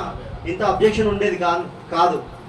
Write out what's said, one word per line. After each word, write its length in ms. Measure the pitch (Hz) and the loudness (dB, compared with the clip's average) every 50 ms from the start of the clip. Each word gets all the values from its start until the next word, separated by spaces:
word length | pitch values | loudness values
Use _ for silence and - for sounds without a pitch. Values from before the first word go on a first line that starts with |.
| 185 185 - - - - - - - 165 | -4 -6 -8 -10 -12 -12 -12 -10 -6 -6
ఇంత 100 | 180 190 214 196 | -4 0 0 2
అబ్జెక్షన్ 400 | - - 214 214 208 220 214 208 202 | 2 4 4 4 4 4 2 2 2
ఉండేది 240 | 196 202 196 180 175 175 | 2 0 0 0 0 2
కా-, 260 | 175 170 175 175 - - - - - 175 | 2 2 0 -2 -4 -10 -14 -10 -4 2
కాదు. 220 | 170 185 180 180 - - - - - - | 2 4 4 2 0 -4 -8 -14 -16 -16